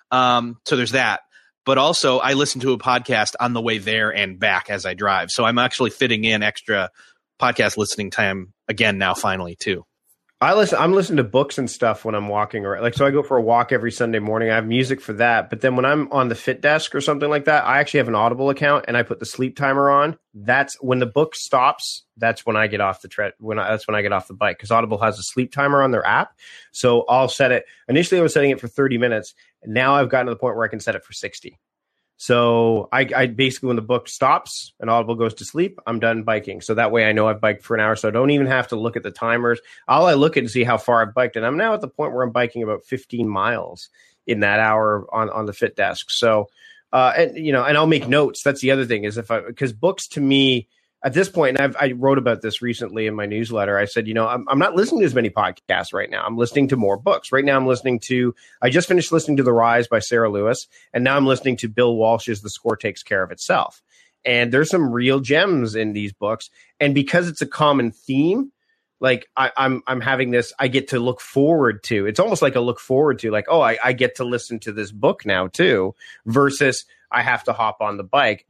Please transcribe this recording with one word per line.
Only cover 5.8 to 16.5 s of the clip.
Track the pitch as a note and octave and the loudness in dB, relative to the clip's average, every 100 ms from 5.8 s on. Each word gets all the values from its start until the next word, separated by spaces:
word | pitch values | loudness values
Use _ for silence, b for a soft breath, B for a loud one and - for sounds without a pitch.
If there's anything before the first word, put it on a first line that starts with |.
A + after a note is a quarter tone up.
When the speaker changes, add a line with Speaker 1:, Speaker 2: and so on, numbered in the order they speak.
| A#2 | -2
Speaker 1:
fitting | - B2+ A2 A2+ | 0 -2 0 0
in | G#2+ | 0
extra | G#2 - - G2+ F2+ _ b b _ - | -2 -4 -4 -2 -2 _ b b _ -2
podcast | B2 A#2 G#2 - | -2 2 0 0
listening | G2+ - G2 | -4 -4 -6
time | - G2+ F#2+ F#2 _ - | -2 -2 -2 -10 _ -8
again | A2 A2 G2 | -2 0 0
now, | F#2+ | 0
finally, | - G2+ F#2+ F2 E2+ | 0 -2 -4 -6 -8
too. | A2 F2+ - _ _ _ _ - | -6 -6 -8 _ _ _ _ -2
Speaker 2:
I | C#3 G#3 | 2 4
listen, | G3+ D3+ | 2 2
I'm | E3 | 2
listening | G3 F3 D3+ | 2 2 0
to | |
books | A2 B2+ C#3+ - | 2 2 0 -4
and | A#2+ | -8
stuff | - A2+ A2 | -2 -2 -2
when | A2 G#2 | -4 -6
I'm | G#2 | -4
walking | G#2 G#2 A2+ G2 | -4 -4 -4 -6
around. | F#2+ | -4
Like, | A#2 B2 | -4 0
so | C#3 | 2
I | |
go | C#3+ | 2
for | - B2+ | 2 2
a | |
walk | A2+ A#2+ A#2+ | 4 2 2
every | B2 A#2 | 0 -2
Sunday | - A#2 A2 | -4 -2 -2
morning. | G#2+ A2 A2+ | -2 -2 0
I | A2 | 0
have | A2 | 0
music | A#2+ B2+ C3+ | 0 0 -2
for | - | -6
that. | G#2+ A#2 A2+ - | 0 2 2 0
But | A#2 | -2
then | C3 B2+ | 0 2
when | C3 | 2
I'm | D3+ C#3 | 2 0
on | C#3 B2 | 0 0
the | A2+ | -2
Fit | - | -4